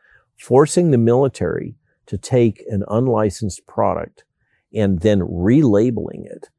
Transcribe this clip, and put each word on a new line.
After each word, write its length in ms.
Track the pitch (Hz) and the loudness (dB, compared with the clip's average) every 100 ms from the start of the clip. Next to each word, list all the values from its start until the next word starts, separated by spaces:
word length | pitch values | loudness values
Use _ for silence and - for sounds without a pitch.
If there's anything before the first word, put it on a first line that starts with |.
| _ _ _ _ | _ _ _ _
Forcing 540 | - 127 151 - 175 | 2 4 4 2 2
the 60 | 123 | 2
military 800 | 113 123 139 - 87 - - - _ _ - | 4 2 0 -2 -4 -4 -8 -16 _ _ -12
to 120 | 98 | -12
take 460 | - 127 120 104 - | -2 2 2 0 -6
an 160 | 104 - | -6 -2
unlicensed 800 | 110 131 110 107 - 107 - _ | -2 0 0 0 -2 -10 -10 _
product 560 | - 101 82 80 _ _ _ _ _ _ | -2 -2 -2 -8 _ _ _ _ _ _
and 280 | 113 101 90 | -2 -2 0
then 180 | 107 101 | 0 0
relabeling 1040 | 87 90 92 135 139 101 123 113 - - - | -2 -2 2 2 4 2 2 -2 -8 -12 -16
it 240 | - - | -18 -20